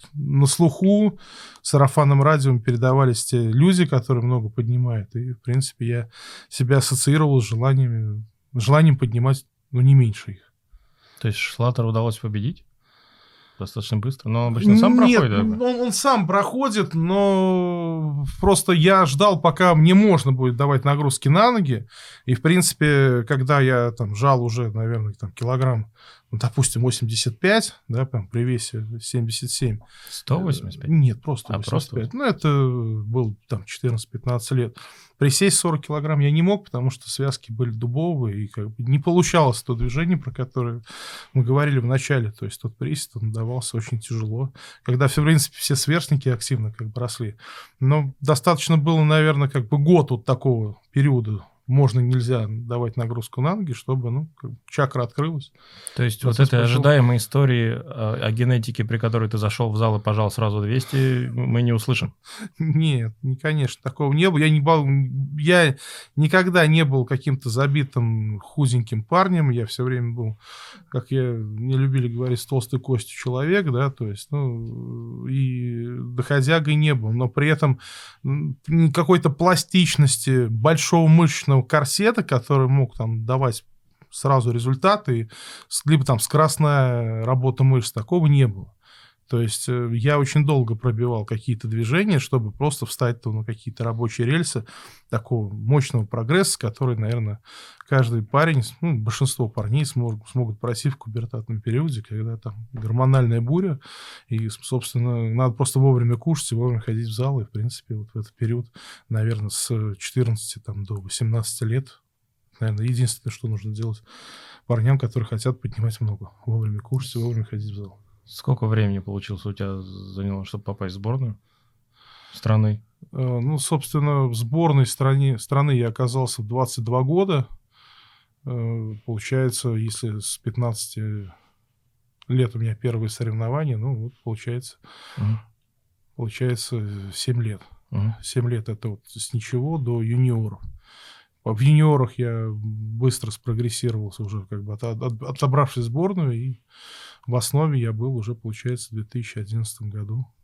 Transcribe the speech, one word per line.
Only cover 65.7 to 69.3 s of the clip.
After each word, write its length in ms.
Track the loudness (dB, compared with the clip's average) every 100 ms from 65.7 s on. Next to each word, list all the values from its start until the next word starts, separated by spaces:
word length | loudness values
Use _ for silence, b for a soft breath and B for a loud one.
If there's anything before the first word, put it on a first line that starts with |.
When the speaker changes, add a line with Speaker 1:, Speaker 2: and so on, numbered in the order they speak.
| 0 B B B 0
Speaker 1:
никогда 500 | 2 4 4 4 6
не 180 | 4 4
был 180 | 2
каким-то 460 | 0 -2 -2 -4 -2
забитым, 920 | -2 0 0 -2 -2 0 0 -4 -6
худеньким 640 | -8 -2 0 0 -2 -4
парнем. 460 | -2 0 2